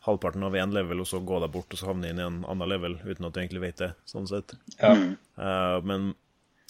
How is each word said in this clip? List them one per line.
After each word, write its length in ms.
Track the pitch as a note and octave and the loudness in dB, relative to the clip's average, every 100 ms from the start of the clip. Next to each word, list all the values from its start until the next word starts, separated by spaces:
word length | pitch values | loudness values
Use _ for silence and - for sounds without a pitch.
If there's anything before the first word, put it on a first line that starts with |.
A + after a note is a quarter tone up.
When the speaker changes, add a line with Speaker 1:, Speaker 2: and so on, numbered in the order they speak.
Speaker 1:
halvparten 380 | - G2+ F2+ F#2 | 0 0 0 -2
av 100 | G2 | 0
en 160 | F#2+ F#2+ | 0 2
level, 300 | G2+ F2+ F2 | 2 0 -2
og 60 | F#2 | -2
så 140 | F#2+ | -4
gå 160 | F#2 F#2 | -2 0
deg 100 | E2 | 0
bort, 200 | F2 F2 | -4 -8
og 60 | G2 | -8
så 80 | F#2 | -4
havne 220 | F#2 E2+ | -2 -2
inn 100 | F2 | -4
i 40 | F2 | -4
en 180 | F2 | -4
annen 240 | F2 F#2 F2 | -6 -4 -2
level, 300 | G2 F2 F2 | -2 -2 -6
uten 200 | G2 F2+ F2 | -8 -6 -6
at 60 | |
du 80 | E2 | -4
egentlig 200 | F2+ F2+ | -6 -4
vet 160 | F2+ - | -6 -4
det, 180 | F#2 - - | -4 -6 -12
sånn 220 | - F#2+ | -8 -6
sett. 260 | G2+ - - - - | -6 -6 -16 -20 4
Speaker 2:
Ja. 140 | A2 | 8
Speaker 3:
Mm. 220 | G#2+ F2+ F#2+ _ - | 8 6 -2 _ -8
Speaker 1:
Eh, 420 | F#2+ F#2+ F#2 F2+ | -2 2 2 0
men 320 | F2+ F#2+ G2 F#2 _ _ _ _ - | 0 -2 -2 -6 _ _ _ _ -12